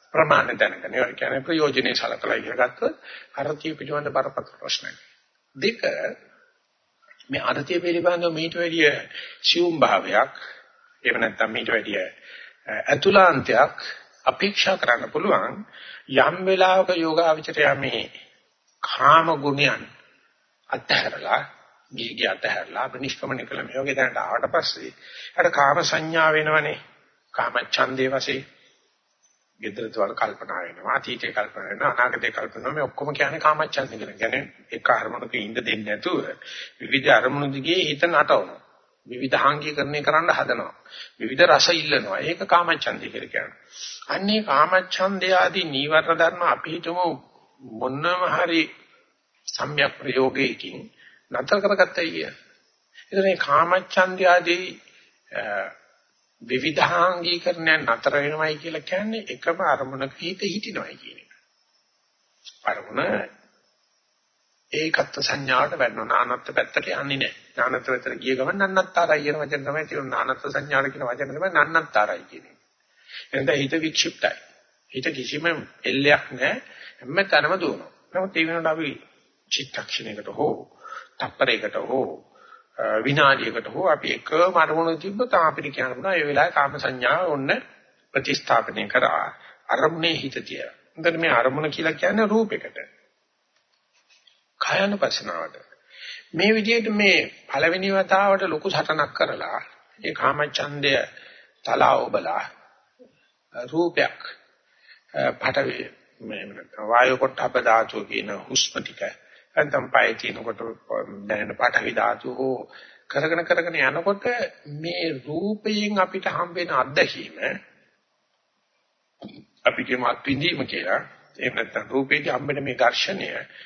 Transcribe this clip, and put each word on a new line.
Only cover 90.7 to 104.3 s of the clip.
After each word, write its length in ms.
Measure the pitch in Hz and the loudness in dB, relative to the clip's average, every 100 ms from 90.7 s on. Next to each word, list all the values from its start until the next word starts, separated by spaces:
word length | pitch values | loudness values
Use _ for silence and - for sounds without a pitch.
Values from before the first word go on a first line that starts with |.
| - _ 165 | -14 _ -4
එතන 240 | 165 165 | 0 0
මේ 120 | 165 | 2
අරමුණ 400 | 123 127 135 156 | 4 4 2 -2
කියලා 220 | - 160 | -2 -4
කියන්නේ 340 | 156 180 208 208 | 0 0 2 2
රූපයකට. 500 | 214 220 - - - - _ _ _ _ _ _ _ _ _ _ _ _ _ _ _ _ - | 2 0 -4 -10 -14 -16 _ _ _ _ _ _ _ _ _ _ _ _ _ _ _ _ -6
කායානුපස්සනාවට. 920 | - 180 202 202 117 - 101 85 80 - - _ _ - - - - | -2 0 0 0 0 -2 -6 -8 -8 -12 -20 _ _ -20 -16 -16 -8
මේ 220 | 160 202 | 0 2
විදිහට 360 | 220 208 233 220 | 4 2 2 2
මේ 280 | 208 202 165 - - - | 2 4 4 2 -6 -6
පළවෙනි 440 | 135 160 185 196 | 0 2 2 0
වතාවට 520 | 196 190 190 202 196 | 0 4 4 6 4
ලොකු 240 | 190 156 190 | 2 -2 -2
සටනක් 420 | 151 151 156 143 | -2 0 0 -2
කරලා 460 | - 160 - 165 - - - _ _ | 0 -2 -2 -6 -8 -10 -18 _ _
ඒ 140 | - | -8
කාමච්ඡන්දය 800 | 156 135 147 147 139 147 143 139 135 - - - - - _ | 0 2 2 -2 -4 -6 -2 2 2 0 -8 -20 -20 -20 _
තලා 340 | - 123 - 135 | -2 4 6 4
ඔබලා 480 | 113 98 - - - - _ _ _ _ - _ _ _ _ | 2 -2 -2 -4 -6 -12 _ _ _ _ -20 _ _ _ _
රූපයක්, 680 | 123 123 156 175 - - - - | -14 -4 0 0 2 0 -2 -16